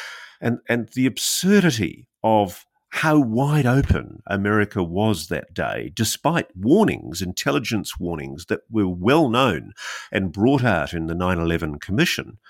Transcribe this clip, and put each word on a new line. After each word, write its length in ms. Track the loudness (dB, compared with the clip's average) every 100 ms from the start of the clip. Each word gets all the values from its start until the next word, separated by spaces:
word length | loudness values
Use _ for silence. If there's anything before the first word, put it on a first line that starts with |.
| -14 -16 -20 _
And, 180 | -4 -4 -2
and 200 | -2 -2
the 120 | -2 -2
absurdity 1040 | 0 -4 -2 4 4 4 2 -2 -6 -20 _
of 400 | 2 2 2 -4 _ _ _
how 320 | -2 2 4
wide 460 | 4 2 2 2 4
open 560 | 2 2 0 -2 -14 -4
America 560 | -2 2 2 2 -2
was 460 | -2 0 0 0 -4
that 260 | -8 -6
day, 380 | -6 -6 -6 -8
despite 640 | -2 -2 0 -2 -2 -4 -4
warnings, 640 | 2 4 4 0 -6 -6
intelligence 800 | -6 -4 -2 -2 -2 -4 -4 -6
warnings 460 | -6 -6 -8 -12 -6
that 160 | -6 -2
were 200 | 0 0
well 400 | 0 2 4 4
known 440 | 2 0 0 -6 -14 -14 -14 -6
and 220 | -2 -2
brought 320 | 2 2 4
out 300 | 2 0 0
in 120 | -4 -4
the 80 |
nine 240 | -2 0 0
eleven 400 | 0 0 -2 -6
Commission. 600 | -4 0 0 -2 -8 -16